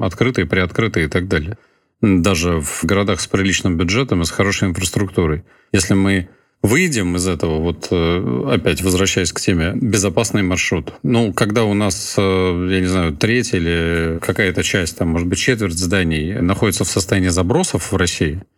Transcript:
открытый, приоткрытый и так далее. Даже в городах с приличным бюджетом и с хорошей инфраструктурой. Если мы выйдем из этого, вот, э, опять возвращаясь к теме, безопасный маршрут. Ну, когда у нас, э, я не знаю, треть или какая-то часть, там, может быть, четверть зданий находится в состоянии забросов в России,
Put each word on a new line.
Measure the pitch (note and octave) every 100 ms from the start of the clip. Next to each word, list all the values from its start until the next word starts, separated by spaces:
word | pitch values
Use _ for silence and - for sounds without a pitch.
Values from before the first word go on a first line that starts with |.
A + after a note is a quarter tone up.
открытый, | F#2+ - A#2 B2
приоткрытый | D2+ F#2+ F2+ - A2 F2
и | D#2
так | F#2 F#2
далее. | E2 E2 A2 _ _ _ _
Даже | G#2+ F#2 G2 E2+ F2 E2
в | C#2+ -
городах | D#2+ G2 G2 F#2+
с | -
приличным | G2 F#2+ F2 F#2+ E2+
бюджетом | F2 A2+ B2+ F2+
и | E2
с |
хорошей | - G2 - F#2+
инфраструктурой. | E2+ F2+ - F#2+ - D#2+ D#2 - _ _
Если | G2 -
мы | G2 G2 G2 F2 - _ _
выйдем | G#2 D3 F3+ A#2 F2 F2
из | F#2
этого, | E2 E2 D#2
вот, | E2+ - -
э, | F2+ E2 F2 A#2+ B2 C#3
опять | A2 - D2+
возвращаясь | F2+ F2+ G2 G2 F2
к | -
теме, | - F2 E2+
безопасный | - A#2+ G2 G2 E2 F#2 G#2
маршрут. | F2+ F#2 - F2 - -
Ну, | C3+ A#2 A2
когда | - G2+ A2+
у | G#2+
нас, | G2+ G2+ - - -
э, | G2 F#2+ F#2 F2 F2+
я | F#2
не | F2+
знаю, | F#2 E2 C#2+
треть | G#2+ A#2+ -
или | F#2 E2+ E2+ E2 E2 E2 E2
какая-то | - F#2 F#2+ -
часть, | - G2+ E2+ -
там, | E2+
может | E2 F2
быть, | -
четверть | C3+ A2+ F#2+ E2
зданий | F2+ G2 E2 D#2 D#2+ A2
находится | F2+ G2 G#2+ -
в | F2
состоянии | - - G2 F#2
забросов | F2 F2 D3+ F#3 F2+ -
в | F#2
России, | F2 - D#2 E2 -